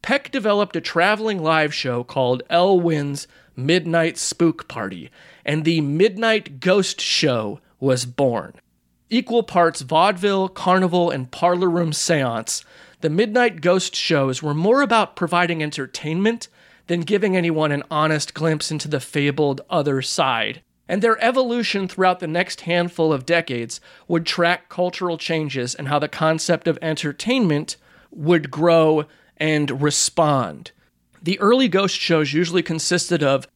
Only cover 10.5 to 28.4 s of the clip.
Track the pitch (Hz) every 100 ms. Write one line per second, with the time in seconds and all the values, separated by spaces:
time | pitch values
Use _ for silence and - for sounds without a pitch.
10.5 | - 180 185 185 175 170 139 127 - 175
11.5 | 175 185 170 165 147 - 156 127 117 113
12.5 | - - - - _ 160 160 226 233 240
13.5 | 165 165 190 180 - - 156 135 131 151
14.5 | 147 185 262 277 226 202 - 165 175 175
15.5 | 165 151 147 131 - 151 165 208 233 -
16.5 | _ _ _ - 175 160 202 202 185 170
17.5 | 156 156 143 - 156 156 151 - - 165
18.5 | 156 - 156 151 147 - 147 143 139 147
19.5 | 135 - 170 147 135 127 - 165 113 107
20.5 | 107 _ _ - 185 226 220 226 262 254
21.5 | 240 220 202 185 - 185 180 165 165 190
22.5 | - 165 175 175 - 160 143 127 170 165
23.5 | 120 117 - - - - 170 165 - 170
24.5 | 180 _ - 180 - 180 165 - 165 151
25.5 | 135 123 - 139 147 147 - 156 160 -
26.5 | 160 170 156 160 156 151 - 220 262 196
27.5 | 147 156 - _ - _ - 151 175